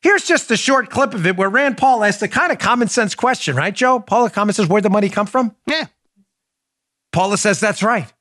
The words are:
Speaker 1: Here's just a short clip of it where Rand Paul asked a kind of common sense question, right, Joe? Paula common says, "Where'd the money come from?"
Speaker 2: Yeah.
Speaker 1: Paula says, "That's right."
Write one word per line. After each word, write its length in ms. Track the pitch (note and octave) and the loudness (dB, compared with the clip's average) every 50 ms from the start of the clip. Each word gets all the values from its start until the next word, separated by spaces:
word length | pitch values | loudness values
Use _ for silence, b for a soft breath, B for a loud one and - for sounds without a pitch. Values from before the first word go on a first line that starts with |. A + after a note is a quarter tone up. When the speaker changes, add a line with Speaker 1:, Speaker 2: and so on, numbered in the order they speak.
Speaker 1:
Here's 240 | - E4+ G#4 F#4+ - | 2 2 2 2 2
just 260 | - E4+ D4 - - | 0 0 0 0 -2
a 60 | A#3 | -4
short 320 | G3 - - C4+ C4+ A#3+ - | -2 0 2 0 0 0 -2
clip 240 | - A#3+ C#4 A#3+ - | -2 -2 0 0 -2
of 120 | G#3+ D#3+ | -2 -2
it 120 | F3+ F#3+ | -2 0
where 120 | F3+ F#3+ G3 | 0 -2 0
Rand 280 | G3 B3+ C#4+ C#4 A#3 | 2 2 0 0 0
Paul 260 | - B3+ C4+ B3+ A3+ G#3 | 2 2 2 2 4 2
asked 180 | G#3 G3 - | 0 0 -2
a 60 | G#3+ | -4
kind 240 | G3+ - A#3+ E4 F4 | -4 0 0 0 0
of 80 | C#4+ - | -2 -2
common 280 | - G3 A#3+ B3 A#3+ | 0 0 2 2 0
sense 280 | G3 - - A3 G3 - | 0 0 -2 -2 -2 -2
question, 400 | - - B3+ B3+ - - - C3+ | -2 0 0 0 0 -2 -4 -2
right, 180 | B2+ D3 F#3+ G3 | -2 -2 -4 -2
Joe? 260 | - B3+ B3+ B3+ B3 | 0 0 2 2 0
Paula 300 | - - G3 A#3 B3 G#3+ | 0 0 0 2 2 0
common 240 | - G#3 G#3 G#3 G3 | 0 -2 -2 -2 0
says, 140 | - G#3 | 0 0
"Where'd 180 | D#3 F#3 G#3+ G3+ | 2 2 2 2
the 40 | G#3+ | 2
money 200 | F#3+ G#3 G3+ G3 | 2 2 0 0
come 160 | - G#3 G#3 | 0 -2 -4
from?" 300 | G3+ - C4 B3+ A3 - _ _ | -2 0 -2 -2 -2 -6 _ _
Speaker 2:
Yeah. 220 | - D4 D#4+ C#4+ - _ _ _ _ _ _ _ _ _ _ _ _ _ _ _ _ _ _ _ _ _ _ _ _ | -6 -4 -4 -6 -8 _ _ _ _ _ _ _ _ _ _ _ _ _ _ _ _ _ _ _ _ _ _ _ _
Speaker 1:
Paula 260 | - E3+ F#3 G3 G#3 | -2 0 0 0 0
says, 220 | - - G#3+ G3 - | 0 0 0 0 0
"That's 220 | - G#3+ G3+ - | 0 -2 -2 0
right." 300 | F#3+ A3 A#3+ A3 C#3 - _ _ | 0 0 0 0 -4 -8 _ _